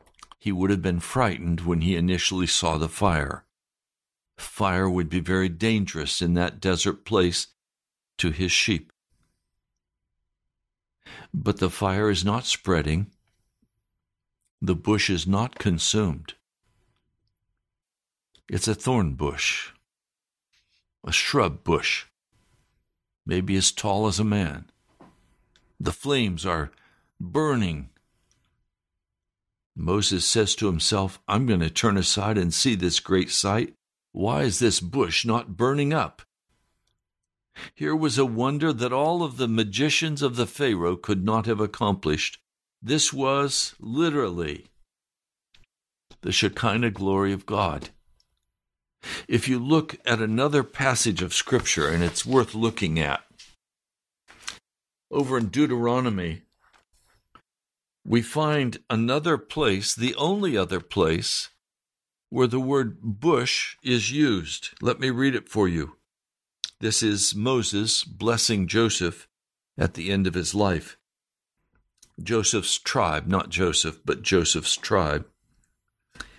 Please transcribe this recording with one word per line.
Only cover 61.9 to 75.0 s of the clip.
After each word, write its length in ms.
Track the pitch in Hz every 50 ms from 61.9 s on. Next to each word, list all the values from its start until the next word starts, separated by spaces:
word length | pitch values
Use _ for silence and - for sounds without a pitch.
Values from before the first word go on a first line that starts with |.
| _ _ _ _ _ _ _ -
where 180 | - 127 127 120
the 120 | 120 131
word 420 | 131 131 143 135 123 110 87 -
bush 760 | 101 113 101 104 131 170 160 123 123 123 - - - - - _ -
is 280 | 127 123 117 104 110
used. 580 | 139 147 151 135 107 90 82 78 - - - - - -
Let 180 | - - - -
me 100 | - 131
read 260 | 123 120 135 139 127
it 140 | 104 - -
for 180 | - 107 101 90
you. 300 | 85 82 71 67 - _ _ _ _ _ _ _ _ _ _ _ _ _ - - - -
This 220 | - 110 110 -
is 340 | 117 107 104 98 92 - 101
Moses 680 | 104 107 127 135 123 104 - 104 101 107 110 - - -
blessing 640 | - - - 107 113 117 110 - - 113 101 92 82
Joseph 600 | - 113 117 110 - - 90 85 85 - - _ _ _ _ _ _ _ _ _ _ -
at 160 | - - -
the 180 | - 82 95
end 160 | 98 98 95 92
of 60 | 82
his 200 | 90 82 - -
life. 420 | 101 104 98 87 78 - - - _ _ _ _ _ _ _ _ _ _ _ _ _ _ _ _ _ _ _ _ _ _ _ _ -
Joseph's 580 | - 92 113 113 101 - - 104 87 - - -
tribe, 480 | - - - 131 101 82 76 76 - 82
not 220 | 95 92 - -
Joseph, 500 | - 87 92 87 80 - - 82 78 - -
but 180 | - 73 71
Joseph's 540 | - - 95 90 82 - - 78 - - -
tribe. 540 | - - - 110 95